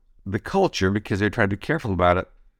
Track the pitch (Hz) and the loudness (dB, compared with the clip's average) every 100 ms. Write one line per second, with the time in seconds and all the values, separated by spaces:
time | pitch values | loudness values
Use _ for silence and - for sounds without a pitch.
0 | _ _ 101 101 - 196 180 - 95 104 | _ _ -8 -6 -2 0 0 2 0 0
1 | - 95 104 - 101 107 - 151 - 87 | -2 -2 0 0 -2 -2 -4 -4 -2 2
2 | 90 90 - - - | 4 4 0 -12 -20